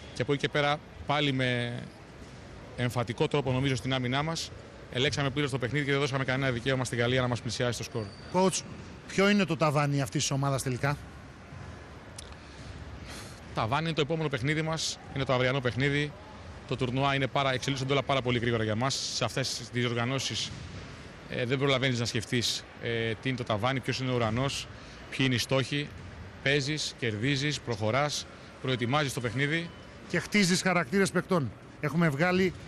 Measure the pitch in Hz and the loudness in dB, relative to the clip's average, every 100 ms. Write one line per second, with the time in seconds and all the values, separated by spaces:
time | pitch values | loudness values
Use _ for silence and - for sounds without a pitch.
0 | - - 123 143 143 151 143 151 - - | -12 -4 0 2 2 2 4 2 -4 -12
1 | - 147 143 131 127 123 120 120 - - | 0 2 2 2 2 0 -2 -6 -10 -14
2 | - - - - - - - - 123 123 | -18 -16 -16 -16 -16 -16 -12 -2 0 0
3 | 117 113 156 147 131 127 139 127 131 131 | -2 0 2 2 2 2 2 0 0 0
4 | 123 135 160 165 - - - - - 123 | 2 0 0 -4 -6 -10 -16 -18 -6 0
5 | 143 139 139 143 143 131 120 147 139 139 | 2 2 0 2 0 0 0 0 2 2
6 | 143 135 131 127 135 117 135 131 123 120 | 2 0 2 2 2 0 0 0 0 2
7 | 120 131 123 120 120 - 123 110 110 117 | 2 4 2 0 -2 0 0 -2 -4 -6
8 | 101 - - 180 185 - - - - - | -6 -10 -2 4 4 2 -6 -14 -14 -16
9 | - - 196 208 180 156 156 143 143 143 | -4 4 6 6 4 4 4 4 4 2
10 | 139 151 - 139 139 131 135 123 143 147 | 0 0 0 2 2 2 0 0 0 0
11 | - - - - - - - - - - | -6 -14 -16 -18 -16 -14 -14 -14 -16 -16
12 | - - - - - - - - - - | -16 -16 -16 -16 -16 -16 -14 -14 -12 -12
13 | - - - - - - 110 143 165 160 | -12 -12 -14 -14 -8 -4 0 2 0 0
14 | 139 160 151 135 139 156 160 160 - - | 0 0 0 0 0 2 0 -2 -4 -6
15 | - 135 135 123 127 135 123 123 139 143 | -8 -4 2 4 4 4 0 2 2 2
16 | 147 - - - - - - 120 127 131 | -2 -6 -16 -16 -16 -14 -6 -2 0 2
17 | 139 135 131 143 135 127 - 135 131 139 | 4 4 2 2 2 2 0 -2 2 2
18 | 135 135 123 120 120 117 107 107 135 - | 4 2 2 2 2 2 2 2 2 0
19 | - - 120 143 127 - 117 123 120 120 | -2 -2 0 0 -2 -4 -4 -2 0 0
20 | 120 135 - 110 - - - - - - | 0 0 -2 -2 -4 -8 -10 -12 -12 -14
21 | - - - 127 120 135 139 127 131 117 | -16 -16 -8 -4 -2 0 2 4 2 2
22 | 117 120 - 123 - - - - 120 117 | 0 -2 0 0 0 -2 -8 -8 -4 -2
23 | 113 110 135 127 120 107 123 135 131 127 | -2 -2 -2 -2 0 2 2 0 -2 -2
24 | 131 123 110 113 139 - - - - - | 0 2 2 2 0 -2 -8 -12 -16 -16
25 | - - 131 120 - 135 127 143 147 - | -10 0 2 2 2 2 2 -2 -4 -10
26 | - - - - 135 147 135 151 - - | -14 -14 -14 -4 2 2 2 -2 -4 -2
27 | 117 104 131 139 147 139 - 104 107 127 | -2 0 0 2 0 -2 -4 0 2 4
28 | 147 - - - - - 127 123 117 147 | 2 -2 -8 -14 -18 -6 -2 0 2 2
29 | 139 131 117 120 143 165 170 - - - | 2 -2 -2 0 0 0 -4 -12 -16 -16
30 | - 175 - 208 180 180 190 175 160 196 | -4 -2 2 4 6 4 4 4 4 4
31 | 190 180 - 180 117 - - - 151 165 | 4 2 2 2 2 -4 -18 -4 -2 4
32 | 165 139 180 185 185 - | 4 4 4 4 2 0